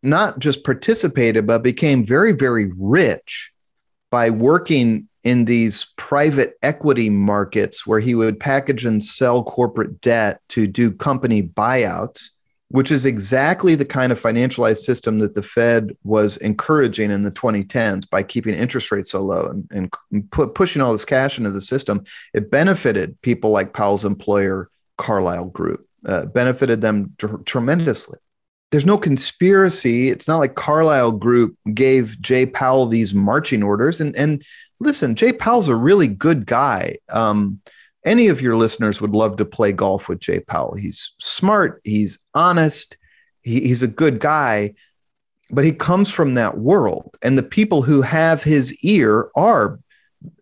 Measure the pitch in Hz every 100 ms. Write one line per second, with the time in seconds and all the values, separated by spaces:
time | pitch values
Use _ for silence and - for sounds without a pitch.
0 | 131 160 208 135 143 139 - 127 - 226
1 | 160 139 117 110 107 117 123 - 160 135
2 | 101 135 220 147 131 117 101 90 98 151
3 | 143 87 - - - _ _ _ _ _
4 | _ 123 117 110 123 170 165 151 117 107
5 | - _ 120 123 117 120 113 104 - -
6 | - 143 151 139 120 - 135 156 151 123
7 | 110 101 101 104 98 110 98 - - 110
8 | 120 117 110 107 143 135 139 123 120 107
9 | 104 - 127 123 117 - 120 113 107 -
10 | 123 117 104 - - - 104 98 117 95
11 | 147 131 113 107 87 95 110 131 104 87
12 | 113 - - _ _ _ - 131 131 147
13 | 131 113 98 131 147 180 185 160 139 135
14 | 127 117 117 117 127 120 113 110 - 120
15 | - 107 104 107 101 - 117 117 104 -
16 | 98 107 104 - 107 104 - 156 123 104
17 | 107 101 101 - 120 104 98 127 110 98
18 | - 95 101 120 110 85 120 127 - 101
19 | - 95 98 90 - 101 87 101 92 -
20 | - 104 101 151 147 - 180 156 127 110
21 | - 131 135 - 107 98 - 135 - 101
22 | - - - - 107 139 180 190 - 101
23 | - - 127 117 110 104 95 - 101 101
24 | 104 95 - 101 98 95 90 _ _ -
25 | - 104 90 87 90 - 80 - _ _
26 | - 92 - 123 123 123 127 110 110 104
27 | 98 - 107 - - 131 120 170 160 -
28 | - - _ _ _ _ - 151 151 208
29 | 196 131 - - 180 196 190 - 131 120
30 | 131 185 - 160 139 - - 151 160 139
31 | 120 110 110 120 117 - 107 107 131 131
32 | 110 107 - 127 131 - 131 131 120 113
33 | 104 98 101 135 151 117 101 101 139 175
34 | 151 - 156 143 - - - - 285 277
35 | 131 110 233 233 220 240 170 117 135 202
36 | 139 98 156 160 98 120 139 98 87 -
37 | - 110 110 104 101 98 - - _ _
38 | 160 233 220 139 127 113 113 - 107 104
39 | 104 104 110 98 104 - 104 92 98 98
40 | - 92 - 90 - 80 64 101 98 -
41 | - - - - 190 214 170 - - 107
42 | 104 - _ 143 175 175 156 - - -
43 | _ _ _ _ 117 117 127 120 120 101
44 | 156 117 151 156 135 107 101 - _ _
45 | _ _ _ _ - 135 156 156 - 185
46 | 202 - 147 127 110 - 120 196 110 -
47 | - - 120 135 - - 214 160 127 143
48 | 127 160 165 160 151 151 127 - 175 208
49 | 113 107 - - 202 185 104 - _ _
50 | _ _ - -